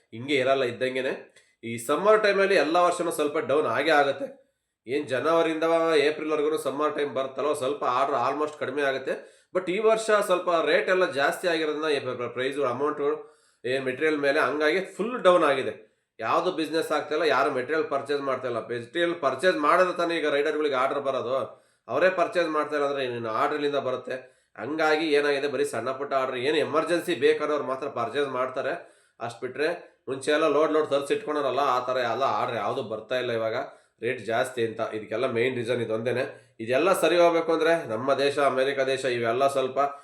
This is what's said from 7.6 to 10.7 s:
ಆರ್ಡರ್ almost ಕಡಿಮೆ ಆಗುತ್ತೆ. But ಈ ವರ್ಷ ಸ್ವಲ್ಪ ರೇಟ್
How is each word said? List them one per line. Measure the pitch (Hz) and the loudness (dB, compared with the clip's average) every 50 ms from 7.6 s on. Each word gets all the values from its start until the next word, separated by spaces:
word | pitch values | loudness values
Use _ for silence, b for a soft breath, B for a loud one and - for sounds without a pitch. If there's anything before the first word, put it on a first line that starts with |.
| 123 131 147 143 151 | -2 -4 -4 -2 -2
ಆರ್ಡರ್ | 131 123 127 139 143 143 | -2 0 0 0 0 0
almost | 123 120 131 143 147 151 147 151 - | 0 0 0 0 -2 -4 -4 -4 -6
ಕಡಿಮೆ | 135 - 131 147 | -6 -6 -4 -2
ಆಗುತ್ತೆ. | 143 135 131 - - 143 180 - - - _ _ _ _ _ | -2 0 -2 -2 -4 -6 -6 -8 -8 -18 _ _ _ _ _
But | 185 185 175 | -4 -4 -2
ಈ | 180 208 | -4 2
ವರ್ಷ | 214 220 220 220 220 - 214 208 202 | 4 4 2 2 2 2 2 2 4
ಸ್ವಲ್ಪ | 196 185 175 - 180 | 2 0 0 2 0
ರೇಟ್ | 170 165 151 147 | 0 2 2 4